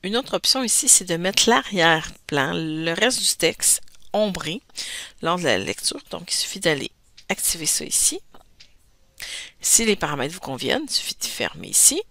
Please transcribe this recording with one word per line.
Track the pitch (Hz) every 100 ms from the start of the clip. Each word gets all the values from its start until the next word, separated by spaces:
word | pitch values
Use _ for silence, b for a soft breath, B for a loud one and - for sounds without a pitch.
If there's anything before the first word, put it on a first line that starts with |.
Une | - 226
autre | 269 185
option | - 269
ici, | 240 - 269
c'est | - 180
de | 170
mettre | 180 202 -
l'arrière-plan, | 233 - 202 165 160 160 - - 147 -
le | 170 160 156 160
reste | 165 226 247
du | 196 -
texte | 165 - - - - - -
ombré | 202 214 175 156 202 _ B B B B B
lors | 165 175
de | 160
la | 98
lecture. | 98 101 - - -
Donc, | 175 175
il | -
suffit | - 196
d'aller | 175 147 - _ _ - -
activer | 190 - 170 147
ça | - 151
ici. | - - 370 - - - _ - - _ _ _ _ B B B B
Si | - - 220
les | 202
paramètres | 156 147 131
vous | 175
conviennent, | - 127 - -
il | 302
suffit | - - -
de | -
fermer | - 233 151 90
ici | - - 320 453